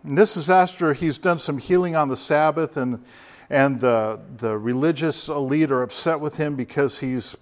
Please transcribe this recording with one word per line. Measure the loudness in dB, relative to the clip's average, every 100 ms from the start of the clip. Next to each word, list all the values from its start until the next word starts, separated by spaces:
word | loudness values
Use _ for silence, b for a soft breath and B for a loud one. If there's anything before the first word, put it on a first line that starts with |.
And | -2 4
this | 4 2
is | 4
after | 4 4 2 0
he's | 0 -2 0
done | 0 0
some | -2 -6
healing | 0 0 2 0
on | 0
the | -2
Sabbath, | 0 2 2 0 -4 -2
and, | -4 -4 B B B B B
and | 2 2 2
the, | 2 2 0 -4 -12 -6
the | -4 -2
religious | -2 0 0 0 -2 -4 -6
elite | -6 -2 0 2
are | 2
upset | -2 -4 -2 -2
with | -4 -4
him | -4
because | -4 -4 -2 -2 -2
he's | -4 -4 -6 -14